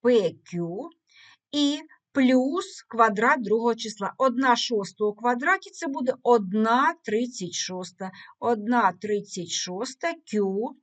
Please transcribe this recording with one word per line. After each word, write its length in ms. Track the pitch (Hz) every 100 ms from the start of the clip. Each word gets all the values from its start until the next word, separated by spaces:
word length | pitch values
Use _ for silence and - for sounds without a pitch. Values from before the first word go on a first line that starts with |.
П 300 | 240 240 175 - _
Q. 240 | 175 170 185 330 _ _ _ - _ _
І 280 | 294 285 302 311 _ _
плюс 760 | - 254 254 262 339 381 - -
квадрат 540 | 226 226 202 233 294
другого 340 | 208 220 233 226
числа. 380 | 226 208 196 -
Одна 380 | 262 247 269 233
шоста 500 | - 226 190 - 208
у 80 |
квадраті — 560 | 208 240 247 302 381 -
це 140 | - 330
буде 260 | 277 262 254
одна 720 | 233 240 190 208 220 240 294 339
тридцять 500 | - 214 247 - 175
шоста. 580 | - - 185 180 _ 190 185 - _
Одна 540 | 226 240 208 247 202 180
тридцять 480 | 208 208 202 - 170
шоста 640 | - - 180 254 - 339 339 -
Q 220 | 208 196 190 254 302